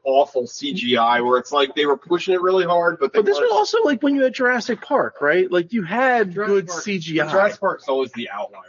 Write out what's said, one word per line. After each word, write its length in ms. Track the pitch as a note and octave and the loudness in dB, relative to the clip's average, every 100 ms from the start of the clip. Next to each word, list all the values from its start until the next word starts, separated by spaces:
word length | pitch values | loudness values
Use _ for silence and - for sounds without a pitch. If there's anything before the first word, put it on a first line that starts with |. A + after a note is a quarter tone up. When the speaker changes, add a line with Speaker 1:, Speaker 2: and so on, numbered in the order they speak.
Speaker 1:
awful 440 | C#3 C3+ D3 B2+ A#2+ | 0 2 2 -2 -6
C 260 | - C#3+ | -8 -8
G 240 | F#3 A#2+ A#2+ | -6 -2 2
I 240 | A#2+ A#2+ | 2 2
where 160 | B2 B2 | 2 0
it's 140 | - | 0
like 240 | C#3+ C3+ D3 | -2 0 0
they 100 | D3 | 0
were 100 | C3+ | -2
pushing 380 | E3 F3 F#3 | -2 -2 0
it 80 | F3+ | 0
really 240 | F#3 F#3+ F3 | 2 0 2
hard, 320 | F3 E3+ E3+ | 2 0 0
but 140 | - | 0
they 60 | A3 | 2
Speaker 2:
But 80 | G#3+ | 2
this 80 | G4+ | 0
was 40 | |
Speaker 1:
weren't. 100 | B4 | 2
Speaker 2:
also, 300 | G#4+ G#4 A4+ | 2 0 0
like, 180 | D#4 B3+ | 0 0
when 140 | C#4+ C#4 | 0 2
you 80 | |
had 100 | C4 | 0
Jurassic 480 | - B3 B3 A3+ A3 | 0 0 0 -4 -8
Park, 400 | - C4+ B2 - | -2 0 0 -2
right? 300 | C#3+ F3 F#3 | 0 2 2
Like, 220 | F3 E3+ | 0 0
you 100 | A#3 | -4
had 480 | E3 A3+ C4 A#3+ F#3+ | -2 0 2 2 0
Speaker 1:
Jurassic 220 | F3+ G#3 G3+ | -2 0 0
Speaker 2:
good 120 | F3 | -2
Speaker 1:
Park, 120 | E3 | -8
Speaker 2:
C 160 | G3+ F#3+ | -6 -6
G 240 | D#3+ D#3 | -2 -2
I. 100 | D3+ | 2
Speaker 1:
Jurassic 280 | F#3+ G3+ - | 2 2 0
Park's 280 | F#3+ - - | -4 -4 -4
always 240 | C3+ C3 | -2 -2
the 180 | A#2 - | -6 -10
outlier, 320 | - - - | -10 -12 -14